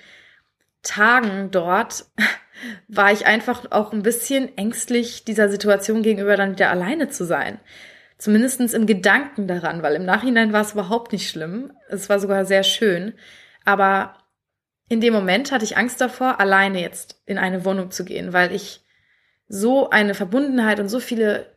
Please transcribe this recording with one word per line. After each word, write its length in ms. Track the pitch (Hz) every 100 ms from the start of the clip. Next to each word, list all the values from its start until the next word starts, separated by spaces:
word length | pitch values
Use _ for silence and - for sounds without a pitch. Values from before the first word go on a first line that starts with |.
| - - _ _ _ _ _ _
Tagen 680 | - - 214 247 220 190 190
dort 560 | 190 170 190 233 - - -
<laughs> 720 | - - - - 247 208 -
war 240 | 208 202
ich 140 | 214 -
einfach 440 | 220 247 240 -
auch 220 | - 214
ein 100 | 220
bisschen 540 | 185 - - 269 262 -
ängstlich, 680 | 208 233 - 240 233 -
dieser 240 | - 214 202
Situation 540 | 202 208 202 202 220
gegenüber 340 | 220 202 202 196
dann 160 | 196
wieder 180 | 190 185
alleine 380 | 180 180 320 277
zu 160 | -
sein. 340 | 175 147 - - _ - - - _ _
Zumindestens 560 | 214 214 254 254 240
im 120 | 233 214
Gedanken 600 | 196 190 226 285 - 190
daran, 360 | 180 165 165
weil 120 | 151
im 100 | 151
Nachhinein 480 | 185 208 247 226 220
war 80 | 214
es 120 | 208
überhaupt 400 | 208 185 233 233
nicht 180 | 202 -
schlimm. 420 | 160 160 208 285 - -
Es 220 | 196 -
war 100 | 202
sogar 240 | 196 196
sehr 180 | 190 196
schön. 520 | 196 - 220 175 202 - - - - _
Aber 500 | - 202 196 196 208 - _ _ _ _ _ _ -
in 120 | 226
dem 140 | 233
Moment 380 | 220 185 196 277
hatte 120 | 262
ich 140 | 214 -
Angst 220 | 240 -
davor, 400 | 254 - 254 254
alleine 420 | 196 190 196 185
jetzt 400 | 170 - - -
in 140 | - 190
eine 260 | 185 185
Wohnung 260 | 185 190 185
zu 140 | -
gehen, 280 | 180 - 180
weil 200 | 180 180
ich 320 | 190 - - _ _ _ _ _ _ -
so 400 | 202 226 277 -
eine 260 | 214 208
Verbundenheit 640 | 196 190 247 285 254 220 208
und 80 | 196
so 120 | 247
viele 460 | - 226 214 - -